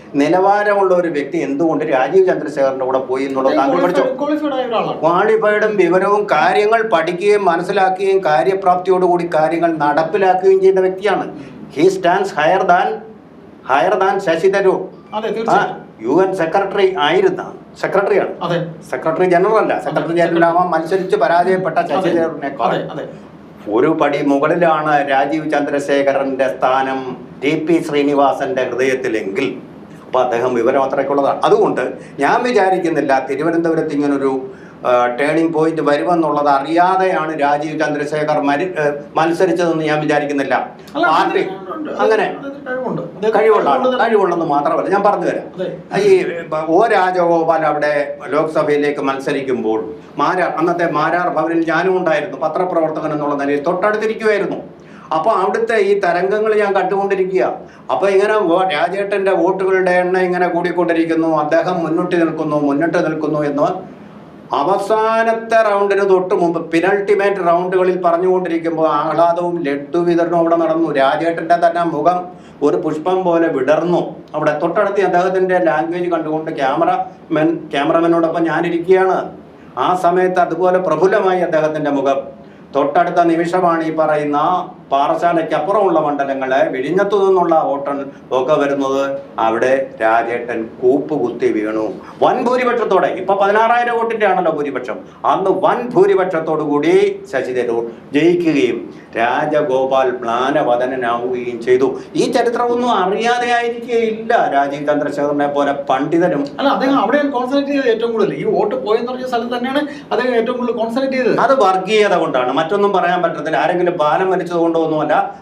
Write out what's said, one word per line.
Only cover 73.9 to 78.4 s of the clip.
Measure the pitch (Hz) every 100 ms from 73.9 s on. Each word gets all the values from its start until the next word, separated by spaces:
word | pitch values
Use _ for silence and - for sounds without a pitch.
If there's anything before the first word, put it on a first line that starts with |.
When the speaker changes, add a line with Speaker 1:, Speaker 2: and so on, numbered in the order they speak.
| 165 - - -
Speaker 1:
അവിടെ | 151 151 151
തൊട്ടടുത്ത് | 170 208 196 202
അദ്ദേഹത്തിന്റെ | 185 175 190 185 185 180
ലാംഗ്വേജ് | 170 151 165 180 175
കണ്ടുകൊണ്ട് | 165 156 156 160 147
ക്യാമറമാൻ, | 135 151 170 185 - - - 156 160 160 -
ക്യാമറമാനോടൊപ്പം | 143 147 165 170 170 165 170